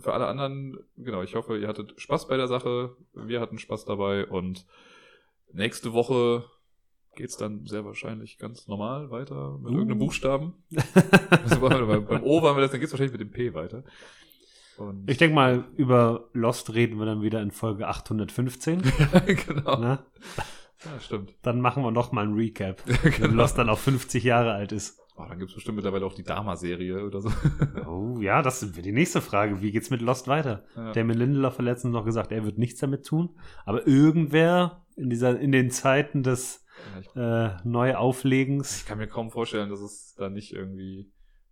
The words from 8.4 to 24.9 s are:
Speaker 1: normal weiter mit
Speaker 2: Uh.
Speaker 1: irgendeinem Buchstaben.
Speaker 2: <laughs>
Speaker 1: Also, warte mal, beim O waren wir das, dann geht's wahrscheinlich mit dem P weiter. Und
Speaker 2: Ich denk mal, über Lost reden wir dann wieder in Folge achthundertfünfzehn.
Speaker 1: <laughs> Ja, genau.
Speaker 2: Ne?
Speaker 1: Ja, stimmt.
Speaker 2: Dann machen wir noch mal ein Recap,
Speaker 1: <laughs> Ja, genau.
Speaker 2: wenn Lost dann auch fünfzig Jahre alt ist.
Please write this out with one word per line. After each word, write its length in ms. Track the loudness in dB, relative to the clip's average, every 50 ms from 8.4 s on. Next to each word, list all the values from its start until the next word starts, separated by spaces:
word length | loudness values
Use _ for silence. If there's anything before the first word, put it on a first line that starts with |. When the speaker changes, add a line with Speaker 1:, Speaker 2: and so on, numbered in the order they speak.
| -16 -16 -16 -16 -12 -10
Speaker 1:
normal 420 | -8 -6 -6 -6 -8 -8 -10 -10
weiter 480 | -10 -10 -10 -10 -10 -10 -10 -10 -10 -10
mit 120 | -6 -2
Speaker 2:
Uh. 40 | -2
Speaker 1:
irgendeinem 240 | 0 0 0 0 0
Buchstaben. 560 | 0 -2 -2 -2 -2 0 0 0 -2 -6 -10 _ _ -8
Speaker 2:
<laughs> 120 | -2 -2 -2 4 6 6 6 8 6 4 6 6 4 4 6
Speaker 1:
Also, 160 | 4 2 4
warte 240 | 6 4 4 4 4
mal, 160 | 4 2 2
beim 220 | 2 0 -2 0 2
O 180 | 4 4 6 6
waren 140 | 6 6
wir 40 | 6 4
das, 80 | 2
dann 100 | 2 -2
geht's 120 | -4 -4 -2
wahrscheinlich 200 | -2 -2 -2 -2
mit 80 | -6
dem 100 | -10 -8
P 220 | -6 -4 -4 -4 -4
weiter. 300 | -6 -8 -8 -10 -14 -16 -16 -20 -20 -20 -20 -20 -20 -20 _ _ _ _ _ _ -20 -20 -20 _ -14
Und 320 | -12 -12 -12 -10 -4 -2
Speaker 2:
Ich 80 | 2 4
denk 160 | 4 6 6
mal, 300 | 6 6 6 4 2 0 -4 -2
über 520 | 0 4 6 6 6 6 6 4 0 -6 -8 -4
Lost 400 | 0 0 0 0 0 -6 -4 2
reden 240 | 2 2 2 2 -2
wir 60 | -2
dann 140 | -2 -2 -2 -2
wieder 200 | -2 -2 -2 -4
in 80 | -4
Folge 380 | -6 -4 -4 -4 -4 -4 -4 -6
achthundertfünfzehn. 960 | -6 -6 -6 -4 -4 -2 -4 -4 -2 -2 -2 -2 -4 -4 -2 -2 0 2 2 2 4 4
Speaker 1:
<laughs> 140 | 4 6 6
Ja, 60 | 6
genau. 580 | 6 6 0 0 0 -4 -4 -4 0 0 0 2
Speaker 2:
Ne? 200 | 2 0 0 -2 -4 _ _ -20 -18 -12 -10 -10 -10 -10 -12 -18 -20 _ _ _ -16
Speaker 1:
Ja, 160 | -14 -14 -14
stimmt. 340 | -10 -8 -8 -8 -8 -10 -14 _ -4
Speaker 2:
Dann 180 | -2 -2 2
machen 220 | 0 0 0 0 -2
wir 80 | 0
noch 220 | 0 0 0 0 0
mal 120 | -2 -2
ein 80 | 0 0
Recap, 480 | 0 0 -2 -2 -4 -6 -6 -6 -8 -2
Speaker 1:
<laughs> 20 |
Ja, 100 | 0 2 4 4 4
genau. 100 | 4 4 2 4
Speaker 2:
wenn 60 | 6
Lost 240 | 6 4 4 4 2
dann 100 | 2 2
auch 100 | 2 0
fünfzig 460 | 2 2 0 0 0 -2 -2 0 2
Jahre 280 | 4 4 4 4 2 0
alt 200 | -2 -4 -6 -6
ist. 260 | -8 -8 -10